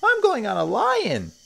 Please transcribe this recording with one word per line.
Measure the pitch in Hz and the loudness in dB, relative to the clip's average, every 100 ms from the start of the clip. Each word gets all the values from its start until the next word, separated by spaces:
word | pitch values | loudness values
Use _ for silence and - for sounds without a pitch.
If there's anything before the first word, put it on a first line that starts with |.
I'm | 415 466 | 2 2
going | 415 330 214 | 2 0 -2
on | 185 | -2
a | 165 | -2
lion! | 185 440 508 339 127 85 - | 0 0 0 0 -4 -6 -16